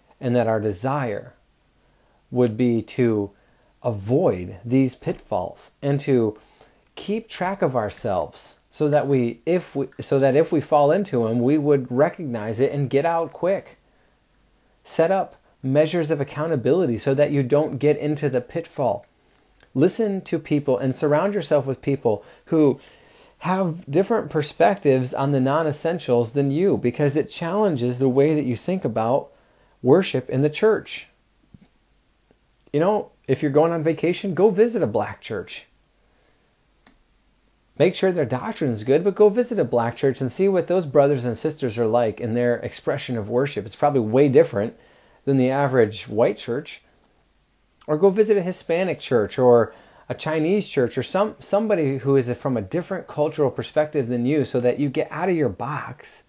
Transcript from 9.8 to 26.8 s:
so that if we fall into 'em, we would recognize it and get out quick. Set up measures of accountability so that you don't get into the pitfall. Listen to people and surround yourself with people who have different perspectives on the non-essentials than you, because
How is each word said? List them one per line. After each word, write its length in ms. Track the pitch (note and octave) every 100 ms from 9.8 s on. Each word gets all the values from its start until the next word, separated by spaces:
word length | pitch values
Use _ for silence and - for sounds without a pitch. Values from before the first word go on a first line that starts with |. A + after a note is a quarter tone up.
| C3+ -
so 200 | B2 C#3
that 160 | C3+ C3+
if 160 | E3
we 80 | E3
fall 320 | C#3+ D3 C#3+
into 340 | F3 G3 B2 A2+
'em, 140 | A#2+
we 180 | B2 D3+
would 320 | D3 C#3+ B2
recognize 680 | A#2+ E3 - D#3 A#2 G#2+ A2
it 120 | C3+
and 160 | C#3+ C3
get 160 | C3+
out 280 | D#3+ E3+ E3
quick. 440 | - F3 G3 - - _ _ _ _ _ _ _ _ _ _
Set 260 | - - E3
up 260 | F#3+ - - _ _
measures 480 | C3 C#3 D#3 F3 D3+
of 100 | D#3
accountability 760 | C#3 C#3+ D#3+ C#3 A#2 E3 D#3+ A2+
so 180 | -
that 160 | C3+ -
you 120 | C#3+
don't 360 | B2+ C#3+ D#3 C#3
get 180 | C#3+ C#3+
into 320 | D3 D3+ D3
the 100 | B2+
pitfall. 640 | - E3+ E3 - B2+ G2+ - _ _ _ _ _ _
Listen 460 | C3 E3+ F#3 A3 F#3+
to 160 | - E3
people 400 | - D3 C#3+ B2+
and 160 | C3
surround 400 | C3 D3+ D3 F#3+
yourself 320 | G#3 D3 D3 C3+
with 160 | C3
people 420 | - C3+ A#2 G#2 - - -
who 340 | D#3+ D3 - - - _ _ _ _
have 500 | E3 F#3+ F#3 E3+ -
different 400 | C#3+ D#3+ A3+ D3+
perspectives 840 | D#3 D3 - F#3+ G3 D3 C3 B2+
on 180 | - C#3
the 80 | C#3
non-essentials 920 | C3 D3+ D#3+ D3 E3 E3+ - A#2+ A#2
than 180 | C#3 C#3
you, 260 | C#3+ G3
because 400 | A#2